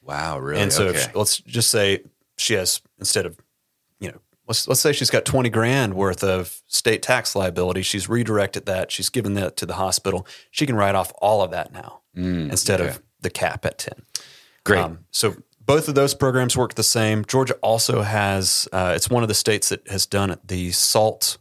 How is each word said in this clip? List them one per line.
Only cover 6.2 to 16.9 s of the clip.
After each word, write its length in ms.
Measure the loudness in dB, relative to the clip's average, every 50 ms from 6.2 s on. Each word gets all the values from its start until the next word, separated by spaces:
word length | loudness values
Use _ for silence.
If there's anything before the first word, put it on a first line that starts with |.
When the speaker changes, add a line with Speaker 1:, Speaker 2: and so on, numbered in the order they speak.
| 0
Speaker 2:
of 380 | 0 0 0 -2 -6 -12 -18 _ _
state 340 | -4 0 2 2 0 0
tax 320 | 2 2 0 2 2 -2 -2
liability. 460 | 0 -2 0 0 0 -2 0 -2 -2
She's 260 | -4 -4 -4 -4 -2 -2
redirected 580 | 0 0 0 0 2 0 0 0 -4 -6 -4
that. 240 | -4 -4 -4 -4 -4
She's 160 | -6 -6 -4 -2
given 240 | -2 -2 -2 0 -2
that 220 | -2 -2 -2 -4 -6
to 80 | -8
the 80 | -6 -4
hospital. 520 | -2 -2 0 0 0 _ 0 -2 -2 -4 -8 -18 -20 -20 _
She 140 | -2 -2 0
can 100 | 2 4
write 180 | 4 4 4 4
off 180 | 2 0 -2 -4 0
all 220 | 2 4 4 4
of 80 | 2 0
that 220 | -2 -6 -6 -8
now 280 | -12 -16 -16 -16 -20 -20 _ _ _
Speaker 1:
Mm, 340 | -6 -4 -2 -2 -2 -4 -2
Speaker 2:
instead 300 | -2 -2 0 0 0 0
Speaker 1:
okay. 100 | 0 -2
Speaker 2:
of 120 | -4 -8 _ _ _ _
the 100 | -8 -8
cap 340 | -4 -2 -2 -2 -4 -4 -6
at 120 | -6 -6 -6
ten. 240 | -12 -12 -12 -14 _ _ _ -12 -12 -12 -20 -20 -20 _ _ _ _
Speaker 1:
Great. 160 | 4 4 4
Speaker 2:
Um, 200 | 4 0 -4 -12 -16 _
so 240 | -4 0 0 0 -2 -4 -18 _ _ _
both 280 | 0 2 2 2 2 2
of 80 | 4
those 180 | 4 4 4 2
programs 420 | 2 0 2 2 2 2 2 2
work 180 | 0 0 0 0
the 100 | -2 0
same. 400 | 0